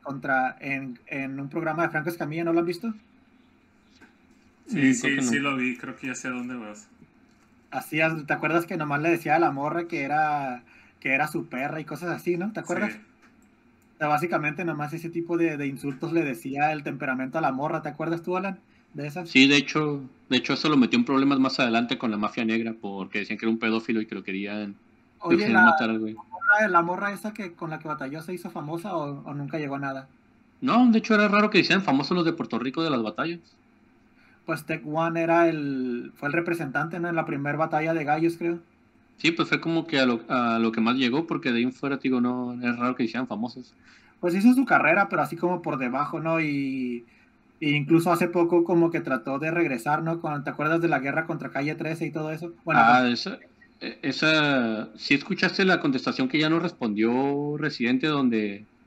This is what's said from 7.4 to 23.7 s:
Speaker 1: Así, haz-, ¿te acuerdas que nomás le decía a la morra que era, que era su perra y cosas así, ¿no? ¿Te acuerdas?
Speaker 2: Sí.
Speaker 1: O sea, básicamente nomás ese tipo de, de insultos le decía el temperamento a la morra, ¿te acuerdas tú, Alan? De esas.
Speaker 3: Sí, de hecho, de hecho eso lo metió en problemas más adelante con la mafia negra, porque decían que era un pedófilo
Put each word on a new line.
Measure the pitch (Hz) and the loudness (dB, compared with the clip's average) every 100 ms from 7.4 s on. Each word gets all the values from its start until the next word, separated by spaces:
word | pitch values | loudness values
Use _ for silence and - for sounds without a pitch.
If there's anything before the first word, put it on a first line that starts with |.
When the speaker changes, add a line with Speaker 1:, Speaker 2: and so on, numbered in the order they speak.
| _ _ _ | _ _ _
Speaker 1:
Así, | - - 151 | -10 -4 0
haz-, | 160 160 139 | 0 0 -2
¿te | |
acuerdas | 147 156 165 170 | -2 0 0 0
que | 180 | -4
nomás | 151 143 | -2 -2
le | 160 | 0
decía | 165 160 156 | 0 2 2
a | |
la | 160 | 2
morra | 139 147 - - | 0 -2 -4 -4
que | 160 | -4
era, | 139 151 151 147 139 123 - - _ _ | -2 0 0 0 -4 -8 -12 -20 _ _
que | 135 | -2
era | 135 151 | 0 0
su | - - | -4 -6
perra | 127 139 160 | -6 -6 -6
y | 147 | -8
cosas | 151 - | -8 -6
así, | 135 - 175 | -6 -4 -4
¿no? | 196 | -4
¿Te | 214 | -6
acuerdas? | - 175 208 | -6 -4 -4
Speaker 2:
Sí. | - - _ _ _ _ _ _ _ _ - | -6 -16 _ _ _ _ _ _ _ _ -6
Speaker 1:
O | |
sea, | 151 | 0
básicamente | 147 170 170 147 147 | 0 2 0 -2 -4
nomás | 175 147 147 | -4 -4 -6
ese | 160 165 | -8 -8
tipo | 165 165 170 | -6 -4 0
de, | 165 147 | 0 0
de | 139 | -6
insultos | - 139 135 165 | -6 -8 -6 -2
le | 165 | -2
decía | 151 117 131 139 151 | -2 -4 -6 0 0
el | 151 | 0
temperamento | 147 139 143 127 131 160 | -6 -6 -4 -4 -4 -2
a | |
la | 135 | -2
morra, | 131 151 160 | -2 -2 -4
¿te | 147 | -6
acuerdas | 147 160 165 | -6 -4 -4
tú, | 170 180 | -2 -4
Alan? | 196 185 _ _ _ | -4 -8 _ _ _
De | 147 147 | -10 -10
esas. | 151 170 | -8 -2
Speaker 3:
Sí, | 131 135 | 4 6
de | 143 | 6
hecho, | 143 156 151 143 131 - - | 2 0 -2 -2 -8 -16 -2
de | 127 | -2
hecho | - | 0
eso | 135 160 | -2 2
lo | 147 | 4
metió | 113 120 | 6 4
en | 120 | 2
problemas | 135 139 139 | 2 4 2
más | 131 - | 2 2
adelante | 127 117 120 127 | 2 2 0 -2
con | 120 | -2
la | 104 | -2
mafia | 107 - 113 | -2 -2 0
negra, | 113 113 110 | 0 -2 -6
porque | 101 98 95 107 | -8 -8 -6 -6
decían | 98 110 | -6 -2
que | 113 | 0
era | |
un | 113 | 0
pedófilo | 113 | 2